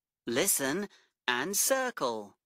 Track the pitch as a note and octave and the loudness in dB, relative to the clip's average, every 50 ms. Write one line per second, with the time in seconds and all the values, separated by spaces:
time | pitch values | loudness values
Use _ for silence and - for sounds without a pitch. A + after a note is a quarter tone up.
0 | _ _ _ _ _ B2 A#2 C3+ F#3 G3 - - C#3 C3 D3+ F#3+ G#3 - - - | _ _ _ _ _ -4 0 0 2 2 2 2 0 -2 -2 -2 -4 -6 -10 -16
1 | _ _ _ _ _ B2 B2 B2 C#3 F#3 G3+ - - - C4+ C4 C4 B3 - - | _ _ _ _ _ -2 0 0 0 -2 0 0 2 2 2 2 0 -2 -4 -2
2 | D3 B2 A2+ A2 G#2 G#2 - _ _ | -2 -2 -2 -4 -8 -12 -16 _ _